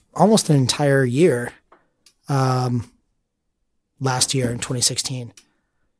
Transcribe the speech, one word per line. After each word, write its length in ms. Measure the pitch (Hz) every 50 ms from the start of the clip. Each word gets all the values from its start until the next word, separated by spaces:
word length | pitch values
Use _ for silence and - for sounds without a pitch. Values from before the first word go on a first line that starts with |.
| _ _ -
almost 360 | - 165 202 226 202 - -
an 60 | 160
entire 480 | 139 131 117 - - 147 143 139 135 135
year, 480 | 123 120 131 170 180 135 120 120 120 - _ _ _ - - _ _ _ _ _ - _ _ _ -
um, 600 | 147 135 131 131 127 127 127 127 123 120 113 - _ _ _ _ _ _ _ _ _ _ _ _ _ _ _ _ _ _ _ _ _ -
last 320 | 131 131 127 127 127 - -
year 160 | 135 123 117
in 80 | 120 120
twenty 200 | - - 135 123
sixteen. 520 | 117 - 131 117 - - 131 127 123 117 - - - _ _ _ _ _ _ _ _ _ _ _